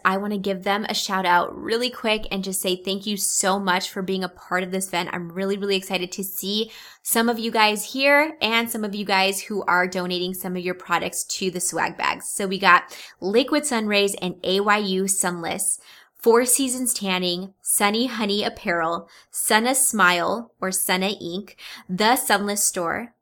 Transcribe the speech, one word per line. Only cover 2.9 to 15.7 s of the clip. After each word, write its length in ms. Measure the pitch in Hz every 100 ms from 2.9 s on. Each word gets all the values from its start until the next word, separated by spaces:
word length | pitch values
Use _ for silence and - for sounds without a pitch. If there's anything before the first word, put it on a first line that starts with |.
| 196
you 140 | 202 202
so 420 | - - 190 196
much 300 | 190 180 -
for 100 | 202
being 240 | 185 190
a 60 | 180
part 320 | - - 180
of 80 | 190
this 180 | 190 190
event. 220 | 175 180
I'm 180 | 180 170
really, 280 | 175 196 202
really 180 | 202 190
excited 340 | 190 185 180
to 120 | -
see 460 | 190 - 196 214 220 - - -
some 260 | - 233 233
of 100 | 240
you 120 | 226
guys 420 | 226 214 208 -
here 460 | 262 277 285 311 311
and 300 | 214 226 233
some 140 | 226
of 100 | 208
you 100 | 208
guys 380 | 202 190 190 196
who 200 | - 208
are 220 | - 180 180
donating 460 | 185 180 180 180
some 240 | 185 180 180
of 60 |
your 100 | 180
products 500 | 180 - 170 180 -
to 260 | - - 185
the 100 | 180
swag 380 | - 165 175 190
bags. 320 | - - -
So 160 | - 196
we 120 | 190
got 380 | 190 175 - - - -
Liquid 440 | 180 226 285 294
Sunrays 500 | 294 233 214 202 202 -
and 140 | 180 -
A 180 | - 190
Y 180 | 208 208
U 280 | 196 185 196
Sunless, 720 | - 180 175 165 - -